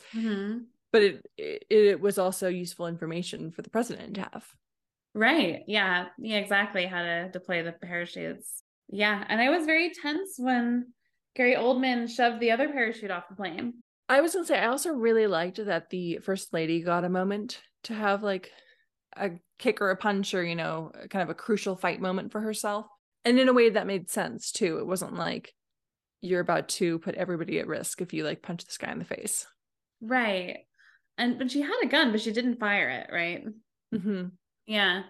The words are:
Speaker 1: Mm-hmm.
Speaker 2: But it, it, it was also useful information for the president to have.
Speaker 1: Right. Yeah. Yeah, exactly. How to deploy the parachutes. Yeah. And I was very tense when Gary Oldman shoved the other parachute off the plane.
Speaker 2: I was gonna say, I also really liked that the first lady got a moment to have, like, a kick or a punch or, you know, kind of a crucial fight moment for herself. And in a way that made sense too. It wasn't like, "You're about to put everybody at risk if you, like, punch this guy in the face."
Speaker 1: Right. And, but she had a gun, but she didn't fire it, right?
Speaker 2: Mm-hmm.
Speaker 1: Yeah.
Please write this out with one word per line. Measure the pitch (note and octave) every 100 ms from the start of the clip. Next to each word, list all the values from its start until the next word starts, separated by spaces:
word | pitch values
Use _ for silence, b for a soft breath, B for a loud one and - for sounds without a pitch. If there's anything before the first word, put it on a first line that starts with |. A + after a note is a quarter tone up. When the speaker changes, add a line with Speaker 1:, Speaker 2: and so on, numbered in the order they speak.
| -
Speaker 1:
Mm-hmm. | A3+ A3+ G3+ G3+ A#3 A#3 _ _
Speaker 2:
But | A3+
it, | G3+ D3+ - -
it, | D2+ - -
it | G#3+ G3+ E3
was | G3 G3
also | F#3 F#3+ F#3
useful | F3+ F3 - E3+
information | E3+ D#3+ E3 F3 - D#3+
for | -
the | -
president | A3 A#3+ - -
to | G3 -
have. | - - - _ _ _ _ _
Speaker 1:
Right. | G#3 A3+ D#4+ F#3 - -
Yeah. | G#3 F#3+ F3+ G3 -
Yeah, | A3+ G#3
exactly. | G3+ G3+ G#3 G3 F3
How | F3+
to | F3 E3+ F3+
deploy | F3+ - E3+
the | E3
parachutes. | E3+ F3 F3 E3+ F#3 E3 D#3+ - - - _ -
Yeah. | G3 G#3 G3+ -
And | A3
I | B3+
was | E4+ D#4
very | D#4+ E4+
tense | E4+ D4 D#4 G4 -
when | B3 B3 A#3+ B3 B3 - _ _ _ -
Gary | B3
Oldman | B3+ A#3 B3+ C4 A#3+ A#3
shoved | - A#3+ A3+
the | A#3
other | A#3 D4
parachute | C#4+ A3+ A3+ G3+
off | F3 -
the | F#3+
plane. | F#3 F3 A#3+ - - _ -
Speaker 2:
I | C4+
was | E4
gonna | F#4+ E4
say, | A#3
I | A3
also | C#4 F4
really | C#4 A3+ A3+ G#3+
liked | E3 F3+ G#3
that | G#3 E3+ -
the | F#3 F3 E3
first | - F#3+ -
lady | E3+ D#3+ E3
got | E3+ F3
a | F3+
moment | F3+ G3 G#3 G#3+ - - _
to | -
have, | G#3+ G#3 G3+
like, | G#3 F#3+ - b b b b _ _
a | - G3 E3+ _ -
kick | - -
or | -
a | F#3+
punch | G#3+ G3 G3
or, | F#3+
you | E3+ E3+
know, | D#3+ D#3+ D#3 - -
kind | G3
of | E3
a |
crucial | D#3+ - G3+ G3 F#3
fight | F3+ -
moment | F#3 F#3 G#3
for | G#3+
herself. | A3 G#3 G#3+ G#3 - _ _ _ A#3+
And | B3
in | C4
a |
way | B3 A#3
that | G3+ F#3+
made | G3 F3+
sense | G#3 F3 - -
too. | - F#3+ D#3+
It | -
wasn't | F#3 - E3+
like, | E3 - - _ _ _ _ _ _ _
"You're | F3+ F3+
about | F3 E3 -
to | - F3 E3
put | F#3+ -
everybody | F3+ E3 E3+ D#3+
at | D#3
risk | D3+ - -
if | E3+
you, | D#3
like, | D3+ D#3+
punch | - F3
this | - -
guy | -
in | -
the |
face." | F3 - - - - _ _ _ _ -
Speaker 1:
Right. | A3 B3+ A3+ F#3 F3+ - _ b b b b -
And, | A#3+ A#3+
but | C4
she | C#4+
had | D4 A#4+
a | F#4
gun, | D4 C#4
but | G#3+
she | A3
didn't | G#3+ B3 A#3
fire | G#3 G3+ C3
it, | C3 -
right? | E3+ E3+ F3 A3 A3 _ _ -
Speaker 2:
Mm-hmm. | A3 G3 F#3+ F3+ - _ _
Speaker 1:
Yeah. | - G#3+ G3 F#3 F#3+